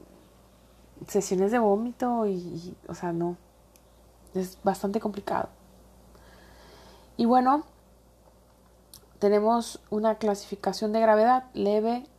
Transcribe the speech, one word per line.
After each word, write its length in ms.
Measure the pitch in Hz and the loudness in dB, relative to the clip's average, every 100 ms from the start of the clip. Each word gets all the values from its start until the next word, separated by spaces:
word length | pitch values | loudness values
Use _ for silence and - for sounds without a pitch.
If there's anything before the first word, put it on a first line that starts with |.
| - - - - - _ - - - - 175 | -20 -20 -20 -20 -20 _ -20 -20 -20 -18 -4
sesiones 440 | 202 185 185 196 | -2 0 0 2
de 80 | 247 | 2
vómito 640 | 214 202 240 - 247 240 214 | 4 2 0 -4 -4 -2 -2
y, 60 | |
y, 460 | 180 175 165 180 - - | -4 -6 -12 -12 -16 -14
o 80 | 165 | -8
sea, 180 | 175 | -6
no. 240 | 170 175 175 _ _ _ _ _ _ - _ - | -2 -4 -6 _ _ _ _ _ _ -20 _ -8
Es 240 | 185 185 - | -6 -6 -4
bastante 360 | 196 190 196 214 | -4 -2 -4 -4
complicado. 500 | 214 202 - 196 - - - - - - - - - - - - - - - - - - | -4 -6 -6 -4 -6 -12 -20 -20 -20 -20 -20 -20 -20 -20 -20 -20 -20 -20 -20 -20 -14 -2
Y 100 | 233 | 4
bueno, 380 | 254 254 302 - _ _ _ _ _ _ _ _ _ _ _ _ - _ _ | 4 4 2 -2 _ _ _ _ _ _ _ _ _ _ _ _ -20 _ _
tenemos 600 | 202 208 214 233 226 - - | 2 2 2 0 -2 -12 -6
una 240 | 214 220 220 | -2 0 0
clasificación 800 | 214 202 - 196 196 185 208 | -2 -4 -6 -6 -4 -4 -2
de 80 | 220 | 2
gravedad. 420 | 226 214 233 254 254 | 4 6 4 2 -2
Leve 540 | - 202 214 220 240 262 | -2 0 2 0 -4 -8